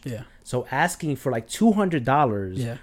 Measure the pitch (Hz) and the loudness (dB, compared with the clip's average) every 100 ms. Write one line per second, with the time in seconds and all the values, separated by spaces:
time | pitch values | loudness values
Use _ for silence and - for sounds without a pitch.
0 | 143 110 - - - 127 - 135 175 - | -10 -10 -12 -20 -6 -6 -2 0 0 -2
1 | 156 131 139 117 - - 226 208 190 160 | -4 -2 -2 -4 -4 2 4 4 2 0
2 | 123 143 135 101 95 95 117 120 | 2 2 2 0 -4 -4 -6 -6